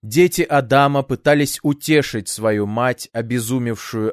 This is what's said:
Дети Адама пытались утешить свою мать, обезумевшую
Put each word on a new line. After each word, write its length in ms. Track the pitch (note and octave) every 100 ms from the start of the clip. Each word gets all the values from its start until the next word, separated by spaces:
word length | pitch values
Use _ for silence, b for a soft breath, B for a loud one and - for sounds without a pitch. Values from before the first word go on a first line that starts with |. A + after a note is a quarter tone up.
Дети 400 | G#2+ B2+ F3+ F3
Адама 600 | E3+ C#3+ B2 C3+ C#3+ C#3
пытались 560 | C3+ B2+ - D3 C#3 -
утешить 640 | D3+ C#3+ - D#3 C3 A2+ G2+
свою 380 | - A2 G#2+ G2+
мать, 420 | G#2+ B2+ A#2+ -
обезумевшую 1000 | A#2 A2+ A#2+ A2 C3 A#2+ A2 - A2+ A2